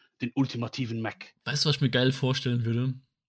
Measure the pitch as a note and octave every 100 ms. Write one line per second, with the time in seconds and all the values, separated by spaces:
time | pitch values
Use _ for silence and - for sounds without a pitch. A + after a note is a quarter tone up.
0 | _ - A#3+ - C3 A#2+ A#2 - A#2+ A2+
1 | A2 - - _ - C#3+ D#3+ C#3 C3+ B2
2 | B2+ C3+ C3 B2+ C3 A#2+ A#2 A2+ C3 B2+
3 | - _